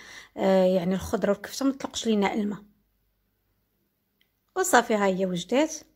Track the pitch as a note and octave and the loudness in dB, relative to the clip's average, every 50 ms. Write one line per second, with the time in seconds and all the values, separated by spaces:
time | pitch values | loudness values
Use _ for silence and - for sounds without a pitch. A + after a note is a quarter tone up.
0 | - - - - - - _ A3 G#3 F#3+ F#3+ F#3+ F#3 F#3 F#3 F#3 E3+ F3 F#3+ F3+ | -16 -20 -20 -20 -20 -16 _ -2 2 4 4 4 4 4 2 2 0 0 -2 -2
1 | - - - G#3 F#3 G3 G3+ G3+ - - - - C4 C#4 C4+ C#4 - - - - | -2 -4 -4 -2 0 0 0 -2 -4 -10 -6 -2 0 0 0 -2 -6 -10 -8 -4
2 | - A3+ A3 G#3 G3 - - - G#3 G#3 G#3 - - - _ _ _ _ _ _ | -2 0 2 2 2 0 0 -2 -4 -4 -6 -8 -12 -18 _ _ _ _ _ _
3 | _ _ _ _ _ _ _ _ _ _ _ _ _ _ _ _ _ _ _ _ | _ _ _ _ _ _ _ _ _ _ _ _ _ _ _ _ _ _ _ _
4 | _ _ _ _ _ _ _ _ _ _ _ F#4 F#4 F4+ - B3 A#3 A#3+ A3+ G#3 | _ _ _ _ _ _ _ _ _ _ _ -2 0 4 4 4 4 2 0 2
5 | G3+ G3 F#3+ F3+ F#3+ F#3 F3+ F3 - - A#3+ C4+ D#4+ D#4 - - - _ _ | 2 0 0 0 -2 -2 -2 -6 -4 -2 0 0 0 0 -4 -10 -16 _ _